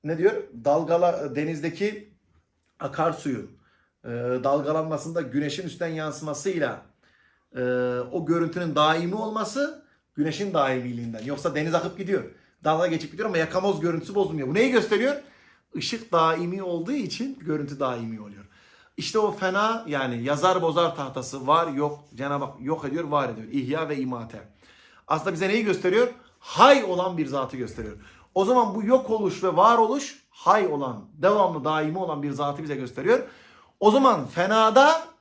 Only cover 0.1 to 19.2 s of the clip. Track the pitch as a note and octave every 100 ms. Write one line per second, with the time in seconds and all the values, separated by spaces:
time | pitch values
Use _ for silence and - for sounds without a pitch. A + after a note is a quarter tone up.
0.1 | D#3+ F#3+ G#3+ - A#2 B2+ D3+ D#3+ E3+ F3
1.1 | C#3+ C#3+ D3 D3+ D#3+ D#3+ E3 G#3 G#3 -
2.1 | _ _ _ _ _ _ _ C#3 C#3 D#3+
3.1 | D#3 D3 A#2 G2 - _ _ _ _ A#2
4.1 | A#2+ B2 B2+ C3+ D3 C#3+ D#3+ D#3 D3+ E3
5.1 | E3 C3+ C3+ D3 D#3+ F3 F3 E3+ D#3+ D#3
6.1 | D3 D#3 C#3+ G3 E3+ C3+ - - _ _
7.1 | _ _ _ _ B2+ B2+ B2 B2 B2 B2
8.1 | C3+ D#3 E3+ E3 F3 E3+ D3 D3+ E3 F3
9.1 | F#3 G#3+ G#3+ G#3+ C4 D4 - _ _ _
10.1 | - D3+ D3+ G3+ E3 C3+ B2+ B2 A#2 A#2
11.1 | A2 A#2+ C#3+ F3 C#3 D#3 E3 F3 - F#3+
12.1 | F3 - - _ _ D3+ D#3+ F3 D#3+ D#3+
13.1 | E3+ A3 F3 D#3+ F#3 G3 E3+ E3 E3 -
14.1 | G3+ E3+ D#3 C3 F3 B3+ B3 - G#3 B3+
15.1 | C#4+ - _ _ _ _ - - A3+ -
16.1 | E3+ D#3+ D#3+ F3 F#3+ F#3 E3+ F3 C#4+ F#3
17.1 | - C4+ C4+ D#3+ D3+ C#3+ C#3 C3+ A#2+ A2+
18.1 | A2 G#2 G2 G2 _ _ _ _ - -
19.1 | A3